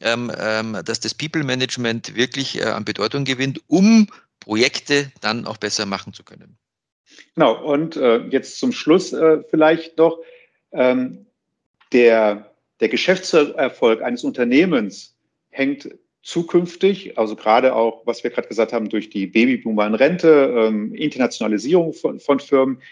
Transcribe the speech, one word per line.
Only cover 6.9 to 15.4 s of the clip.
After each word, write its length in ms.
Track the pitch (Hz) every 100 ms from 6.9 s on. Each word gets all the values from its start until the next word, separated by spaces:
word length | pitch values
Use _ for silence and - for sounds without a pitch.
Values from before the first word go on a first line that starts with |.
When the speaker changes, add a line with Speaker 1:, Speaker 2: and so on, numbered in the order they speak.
| _ _ - _
Speaker 2:
Genau, 280 | - 143 110
und, 340 | 151 143 160 156
äh, 280 | 131 117 131
jetzt 300 | 131 - -
zum 140 | 131
Schluss, 400 | 120 - 175 185
äh, 300 | - 160 156 -
vielleicht 480 | 160 156 165 - -
noch, 200 | 160 165 - - _ _ _
ähm, 540 | 160 127 127 127 - _ _ _ _ _ _ _
der, 580 | 123 120 113 107 104 - _ _ _
der 80 | 110
Geschäftserfolg 1120 | 120 - 185 - 175 147 - 135 - 123 113
eines 240 | 120 120
Unternehmens 920 | 147 127 120 131 185 143 104 - - _ _ _